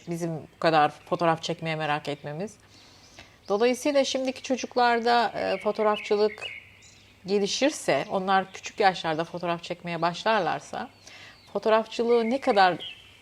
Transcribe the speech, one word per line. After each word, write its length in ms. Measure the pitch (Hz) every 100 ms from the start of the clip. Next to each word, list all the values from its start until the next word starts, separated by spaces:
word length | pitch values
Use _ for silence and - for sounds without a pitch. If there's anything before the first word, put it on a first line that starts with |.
| -
bizim 200 | 170 170
bu 280 | 156 - -
kadar 300 | 170 156 147
fotoğraf 520 | - - 170 170 160
çekmeye 340 | - 165 165 156
merak 320 | 151 147 147
etmemiz. 440 | 143 147 151 214 - _ - - - - - - _ -
Dolayısıyla 560 | 202 240 247 302 285
şimdiki 380 | 262 262 262 254
çocuklarda, 840 | - 247 - 247 240 233 233 240 226
e, 300 | 156 190 190
fotoğrafçılık 880 | 214 208 214 208 - 208 208 208 - - - - - - - - 185
gelişirse, 800 | 202 196 - 277 - - 139 208
onlar 420 | 196 190 190 185
küçük 280 | - - -
yaşlarda 440 | 196 170 165 156
fotoğraf 380 | 170 175 175 170
çekmeye 400 | - 175 175 170
başlarlarsa, 880 | 170 170 214 220 156 147 - - - - - - - - -
fotoğrafçılığı 760 | 202 220 220 220 - 233 240 226
ne 100 | 269
kadar 380 | 269 202 185 160 - - - -